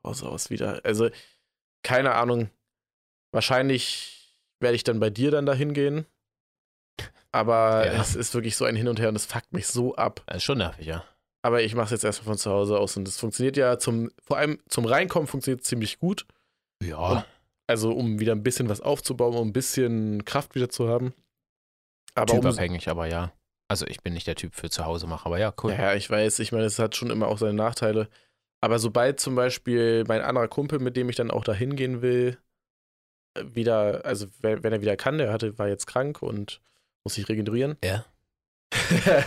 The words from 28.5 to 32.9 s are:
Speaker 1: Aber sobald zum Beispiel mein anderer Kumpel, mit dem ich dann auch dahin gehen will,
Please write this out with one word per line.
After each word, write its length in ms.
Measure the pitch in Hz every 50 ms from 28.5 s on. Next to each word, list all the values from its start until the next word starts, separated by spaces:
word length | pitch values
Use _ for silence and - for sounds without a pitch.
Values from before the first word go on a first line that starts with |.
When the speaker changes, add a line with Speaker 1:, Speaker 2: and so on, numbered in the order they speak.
| _ -
Speaker 1:
Aber 160 | - 110 113 117
sobald 400 | 110 113 - 120 120 135 143 -
zum 160 | - 139 127
Beispiel 720 | 123 123 127 123 - - 123 120 117 117 117 113 113 113
mein 140 | 110 110 110
anderer 260 | - - 123 127 117 113
Kumpel, 300 | - - 143 143 156 139
mit 180 | 127 127 123
dem 120 | 127 123 123
ich 80 | 120
dann 140 | - 117 113
auch 100 | - 110
dahin 320 | 107 - 104 98 123 135 143
gehen 260 | 139 131 127 127 120
will, 380 | 123 127 123 123 123 123 123 - _ _ _ _ _ _ _ _ _ _